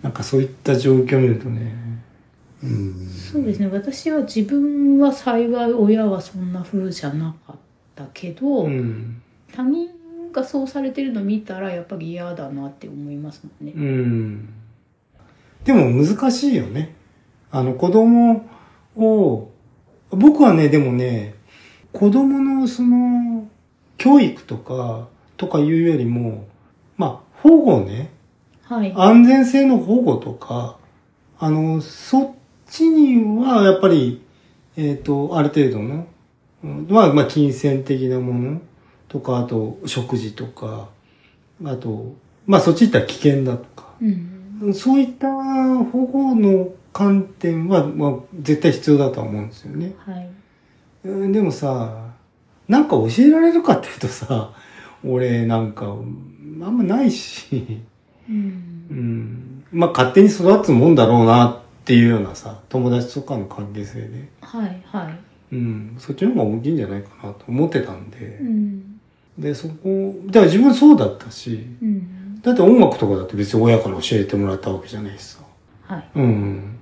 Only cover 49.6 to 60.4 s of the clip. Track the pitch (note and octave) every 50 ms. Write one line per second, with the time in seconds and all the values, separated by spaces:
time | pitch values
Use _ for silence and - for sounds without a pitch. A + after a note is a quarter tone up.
49.6 | - - C#3+ D3+ E3+ F#3 F#3+ - - G3+ F#3 F3+ F3+ F3+ F#3 G3+ G3+ _ _ _
50.6 | _ _ _ _ _ _ _ _ _ F#3+ G3 G3 G3 G3 G3 A3 G3+ E3+ C3+ -
51.6 | - C#3 C3 B2 A2+ A2+ A2 A2 A2+ A#2 - _ _ _ _ _ _ _ _ _
52.6 | _ - G#3 C#4 D4+ D4+ - A#2 A2 A2+ A#2+ - B3+ D4 D#4 D#4+ E4 E4+ E4 E4+
53.6 | E4+ - - - - - - - - B2 - - - - C3+ A2 G#2+ - - -
54.6 | - - - - - - - _ - B2+ B2+ B2 B2+ B2 A#2+ A#2 A#2 A2+ A2+ A2+
55.6 | A2+ G#2+ G#2 - - G2+ G2+ G#2 A2+ A#2+ - G2+ - - - - D3 D3+ D#3 D#3+
56.6 | E3+ G3 A#3 B3 G#3+ F3+ G3+ B3+ C#4 A3 - - - - - - - - C#3+ B2+
57.6 | - - A2+ A2 - _ _ _ _ _ _ _ _ - A3 G#3 G3+ G3 F#3 F#3
58.6 | F3 F3 E3+ E3 E3+ E3+ D3 C3 A#2+ A#2 A2+ A2+ A2 A2+ - - - - - -
59.6 | - _ - E3 E3+ E3+ - - B2+ B2+ - G3 G3+ G#3 G3 -